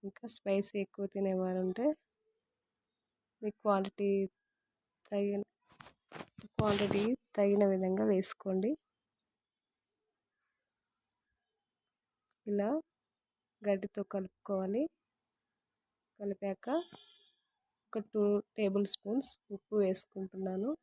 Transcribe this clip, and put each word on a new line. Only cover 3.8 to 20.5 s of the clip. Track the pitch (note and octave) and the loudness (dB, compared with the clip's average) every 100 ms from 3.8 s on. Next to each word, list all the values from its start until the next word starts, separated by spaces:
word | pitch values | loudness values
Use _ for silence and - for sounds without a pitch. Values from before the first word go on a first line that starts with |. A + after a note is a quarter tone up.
| F#3+ - G3+ G3 G3 _ _ _ _ _ _ _ _ | 0 -2 0 0 -2 _ _ _ _ _ _ _ _
తగిన, | G#3 G3+ G3+ G3+ _ _ - - _ _ - - - - - | -2 -2 -2 -6 _ _ -20 -20 _ _ -16 -16 -18 -12 0
క్వాంటిటీ | G#3+ G3+ G3+ G3+ G#3+ B3+ _ - | 2 4 2 2 2 -2 _ 2
తగిన | G3+ G3+ G3+ | 4 6 4
విధంగా | F#3+ F#3+ F#3+ A3 | 4 2 2 2
వేసుకోండి. | F#3+ F#3+ - G3 F#3+ G#3 D#4 _ _ _ _ _ _ _ _ _ _ _ _ _ _ _ _ _ _ _ _ _ _ _ _ _ _ _ _ G5+ _ _ _ _ _ _ _ A3 | 2 0 -6 -4 0 0 -2 _ _ _ _ _ _ _ _ _ _ _ _ _ _ _ _ _ _ _ _ _ _ _ _ _ _ _ _ _ _ _ _ _ _ _ _ -4
ఇలా | G3+ G3+ D4 - _ _ _ _ _ _ _ | -2 0 -2 -6 _ _ _ _ _ _ _
గడ్డతో | G#3 G3 G3 - G3+ | -2 0 -2 -8 -6
కలుపుకోవాలి. | G3 F#3+ _ - G3 F#3+ G#3+ D#4 _ _ _ _ _ _ _ _ _ _ _ _ _ | -6 -6 _ -4 -4 0 -2 -2 _ _ _ _ _ _ _ _ _ _ _ _ _
కలిపాక | G3+ F#3+ G3+ F#3+ - D4+ F4+ - - - _ _ _ _ _ _ _ | -6 -4 -4 -6 -4 -4 -4 -16 -20 -20 _ _ _ _ _ _ _
ఒక | A3+ G#3 | -10 -6
టూ | G#3+ G#3 G#3 - - | 0 2 2 -2 -2
టేబుల్ | G3+ G3 G3+ | 0 2 0
స్పూన్స్ | - G3 A#3+ C4+ - _ | -2 -2 0 0 -4 _
ఉప్పు | G3+ _ G#3+ | -14 _ 2
వేసుకుంటున్నాను. | F#3+ F#3+ - G3 F#3+ F#3+ F#3+ | 4 2 0 -6 -8 -6 -4